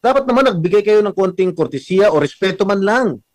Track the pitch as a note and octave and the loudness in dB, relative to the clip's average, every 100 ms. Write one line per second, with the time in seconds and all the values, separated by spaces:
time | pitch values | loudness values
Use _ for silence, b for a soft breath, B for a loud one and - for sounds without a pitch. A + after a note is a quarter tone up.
0 | A#3 C4+ C4 A#3+ C4 F#3 F3 G3+ G#3 G#3+ | 2 0 0 0 2 0 0 0 2 2
1 | G#3 F#3+ F#3+ F3+ F#3 E3+ D#3 C#3 - F#3 | 2 -2 -4 -2 -4 -2 -6 -6 -4 2
2 | G#3 D#3 C#3+ - F#3+ F#3+ G3 G3+ G3 A#3 | 2 2 -2 -2 -4 -2 -2 0 0 0
3 | A#3 A#2 _ | -2 -6 _